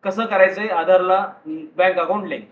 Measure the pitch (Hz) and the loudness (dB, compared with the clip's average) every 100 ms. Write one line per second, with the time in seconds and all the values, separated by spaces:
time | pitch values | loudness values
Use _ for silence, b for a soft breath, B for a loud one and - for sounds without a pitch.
0 | 196 196 226 196 190 185 214 175 160 185 | -4 -4 -2 4 4 4 -4 -2 2 2
1 | 180 190 196 - 156 156 156 - 185 180 | 4 0 0 -10 -12 -12 -12 0 0 0
2 | 165 208 185 131 104 | -2 -4 -6 -12 -14